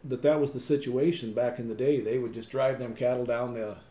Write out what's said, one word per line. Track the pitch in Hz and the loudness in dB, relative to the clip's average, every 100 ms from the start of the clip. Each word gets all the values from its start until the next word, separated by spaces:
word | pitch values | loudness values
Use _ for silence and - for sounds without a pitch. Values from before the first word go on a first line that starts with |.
that, | 139 127 | -8 0
that | 143 151 | 4 4
was | 139 | 2
the | 127 | -2
situation | - 143 127 123 160 170 113 | 0 0 2 2 2 2 -2
back | 110 120 123 | 0 0 -2
in | 113 | -4
the | 110 | 0
day. | 135 143 | 2 2
They | 107 127 | 2 0
would | 117 | -2
just | 113 110 | -6 -6
drive | 131 131 131 | 0 2 0
them | 123 113 | -4 -2
cattle | 123 127 120 | 0 2 0
down | 120 123 | 0 -2
the, | 117 107 101 - | -4 -8 -10 -16